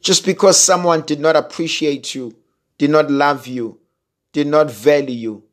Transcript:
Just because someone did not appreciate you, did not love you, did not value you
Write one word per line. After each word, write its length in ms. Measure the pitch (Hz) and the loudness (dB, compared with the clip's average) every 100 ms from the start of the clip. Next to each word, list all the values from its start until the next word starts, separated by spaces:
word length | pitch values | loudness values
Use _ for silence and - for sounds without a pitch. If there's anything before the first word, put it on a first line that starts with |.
Just 220 | - 180 208 | 0 0 0
because 360 | 180 196 180 | 2 4 4
someone 380 | - 180 175 160 | 2 2 2 0
did 180 | - 151 | -2 -2
not 160 | 156 | 2
appreciate 800 | 156 - - 165 - 156 139 - | 0 -2 -8 -6 -2 -2 -4 -8
you, 220 | 131 120 110 _ _ _ _ | -12 -12 -16 _ _ _ _
did 140 | 143 | 2
not 200 | 156 147 | 2 2
love 360 | 139 143 139 123 | 2 0 0 -6
you, 340 | 127 113 - _ _ _ _ _ | -10 -10 -12 _ _ _ _ _
did 140 | 151 143 | -4 0
not 240 | 151 151 | 2 0
value 440 | 104 123 147 135 | 0 2 2 0
you 300 | 120 113 104 _ | -6 -8 -10 _